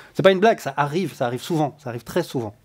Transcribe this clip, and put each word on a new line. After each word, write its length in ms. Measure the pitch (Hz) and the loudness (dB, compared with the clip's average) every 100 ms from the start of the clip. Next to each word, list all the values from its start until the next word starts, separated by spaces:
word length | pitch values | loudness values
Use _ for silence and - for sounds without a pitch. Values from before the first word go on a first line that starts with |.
| - | -8
C'est 120 | - | 2
pas 80 | 185 | 4
une 80 | 190 | 6
blague, 180 | 220 220 | 4 2
ça 160 | 139 135 | -2 -2
arrive, 380 | 143 160 165 | -2 -2 -4
ça 120 | - 123 | -2 -4
arrive 140 | 123 | -4
souvent, 360 | - 165 147 - | -2 -2 -2 -4
ça 120 | 123 | -10
arrive 140 | 117 | -10
très 200 | - 185 | -6 -4
souvent. 320 | 165 135 110 - | -4 -4 -6 -10